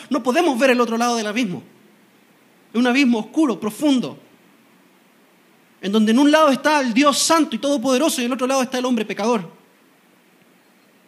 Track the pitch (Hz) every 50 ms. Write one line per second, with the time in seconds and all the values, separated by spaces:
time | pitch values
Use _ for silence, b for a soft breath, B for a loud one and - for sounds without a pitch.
0 | B B 254 294 - 254 240 320 349 320 269 220 277 262 240 247 240 226 226 233
1 | 240 240 240 233 214 208 196 240 262 190 170 120 - - - _ _ _ _ _
2 | _ _ _ _ _ _ _ _ _ _ _ _ _ _ - 220 247 247 240 277
3 | 285 240 240 220 214 - - 294 320 269 214 - - 214 208 - 302 302 269 247
4 | 180 139 113 - - _ _ _ _ _ _ _ _ _ _ _ _ _ _ _
5 | _ _ _ _ _ _ _ _ _ _ _ _ _ _ _ _ - 190 202 220
6 | 214 214 220 254 302 285 294 311 311 294 269 - - 294 311 294 262 247 208 233
7 | 294 294 254 - - - 320 330 294 - - 226 - 277 285 277 220 269 262 247
8 | 302 320 - - 247 240 262 240 254 254 269 269 254 254 254 254 247 262 247 226
9 | 214 - 190 - 202 233 247 214 175 156 - - _ _ _ _ _ _ _ _
10 | _ _ _ _ _ _ _ _ _ _ _ _ _ _ _ _ _ _ _ _
11 | _